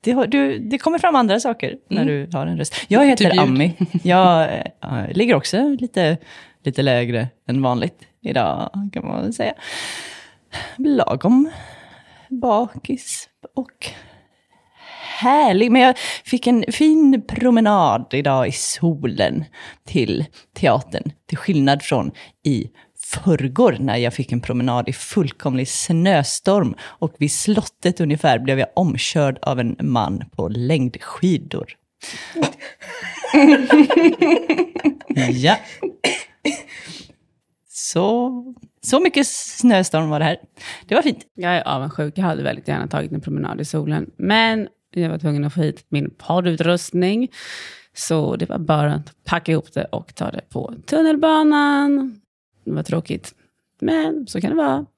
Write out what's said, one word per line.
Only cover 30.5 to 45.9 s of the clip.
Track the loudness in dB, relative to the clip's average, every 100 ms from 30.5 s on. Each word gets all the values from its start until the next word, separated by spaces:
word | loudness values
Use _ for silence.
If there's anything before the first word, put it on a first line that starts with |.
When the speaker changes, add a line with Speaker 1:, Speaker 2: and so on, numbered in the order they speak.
| -4 -2 0 0 -6 -16 -2 0 0 -2 -10 -10
Speaker 1:
<laughs> | -16 _ _ -16 -16 -12 -4 -4 -6 -20 -18 -18 -14 -14 -12 2 6 8 8 6 6 6 6 4 4 2 2 0 -2 -2 0 -2 -2 -6 -2 0
Ja. | 2 2 2 -2 -10 -10 -4 -4 -4 -12 _ -6 -6 -14 -20 -18 -18 -20 _ _ _ _ _ _
Så, | -12 -6 0 0 0 -2 -6 -12 -18 -20 _
så | 0 2
mycket | 2 2 0
snöstorm | -2 -10 2 4 4 2 -2 -2
var | 0
det |
här. | 0 -2 _ _ -18 -18 -2
Det |
var | 0
fint. | 0 -4 -10
Speaker 4:
Jag | -8 -2 -2
är | -2
avundsjuk. | -4 -4 -6 -6 -2
Jag |
hade | -2 -2
väldigt | -4 -6 -6
gärna | -6 -4
tagit | -6 -6
en | -8
promenad | -6 -6 -6 -8
i |
solen, | -6 -6 -4 -4 -6 _
men | 0 2 2 -2 -6 _ _
jag | -6 -4
var | -4
tvungen | -4 -2
att | -4
få | -2
hit | -4 -4
min | _